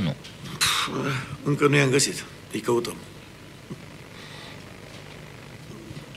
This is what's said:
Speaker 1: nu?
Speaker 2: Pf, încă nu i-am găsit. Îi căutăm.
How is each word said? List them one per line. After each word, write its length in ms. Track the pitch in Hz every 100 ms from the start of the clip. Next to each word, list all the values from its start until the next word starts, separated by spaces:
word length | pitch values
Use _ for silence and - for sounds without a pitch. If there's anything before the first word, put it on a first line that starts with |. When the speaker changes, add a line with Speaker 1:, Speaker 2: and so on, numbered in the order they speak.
Speaker 1:
nu? 120 | 87 - - - - -
Speaker 2:
Pf, 300 | - - - 131 135 135 - -
încă 240 | - 143 143
nu 100 | 143
i-am 140 | 135
găsit. 340 | 139 107 90 - - -
Îi 80 | 113
căutăm. 360 | 117 120 - - - - - - - - - - - - - - - - - - - - - - - - - - - - - - - - -